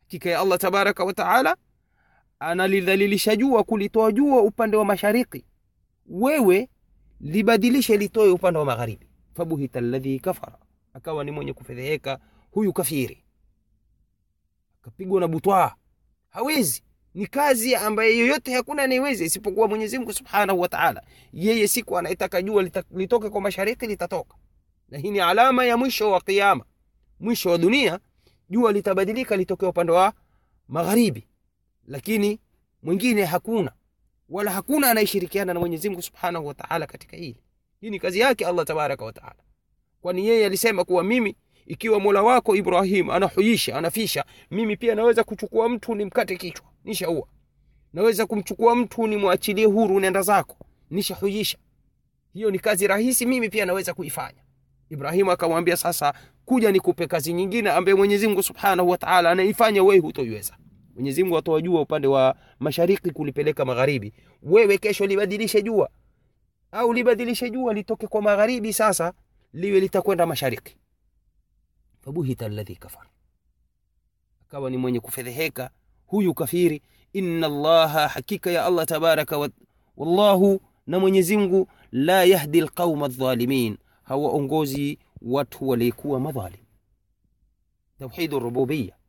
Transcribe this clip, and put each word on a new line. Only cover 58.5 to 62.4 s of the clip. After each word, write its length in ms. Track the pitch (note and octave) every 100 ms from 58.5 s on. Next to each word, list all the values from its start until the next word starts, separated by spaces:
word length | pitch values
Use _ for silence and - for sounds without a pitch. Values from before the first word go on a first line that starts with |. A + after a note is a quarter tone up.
| - G3+ F3+ F3
wa 80 | F3+
Ta'ala 320 | - F3+ E3+
anaifanya, 520 | F3+ F#3+ - A3+ G3+
wewe 140 | F#3 G3
hutoiweza. 560 | D#3 D3+ A#2+ G#2+ - - - _ _
Mwenyezi 280 | - C3+ C3+
Mungu 140 | F#3 E3
atoa 220 | E3+ D#3
jua 200 | F3 E3+
upande 260 | C#3+ D#3 C#3
wa 280 | C3+ C3 -